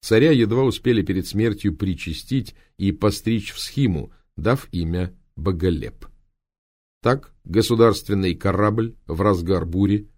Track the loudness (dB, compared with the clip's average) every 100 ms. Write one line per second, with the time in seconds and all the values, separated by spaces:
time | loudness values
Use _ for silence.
0 | 4 4 6 4 4 2 0 0 0 0
1 | 2 -2 -2 -2 0 0 -4 -2 -4 -4
2 | -6 -10 -4 -6 -6 -14 _ _ -2 0
3 | 0 0 -2 -4 -4 -12 -10 -2 0 0
4 | -6 -14 _ -6 -2 -2 -2 -6 -2 -2
5 | -4 -8 _ -6 -4 0 0 -2 -6 -14
6 | -20 _ _ _ _ _ _ _ _ _
7 | 0 0 -4 _ -2 0 2 6 4 4
8 | -2 0 0 0 -2 0 0 0 -4 -8
9 | -10 -2 0 0 0 -2 0 0 2 0
10 | -4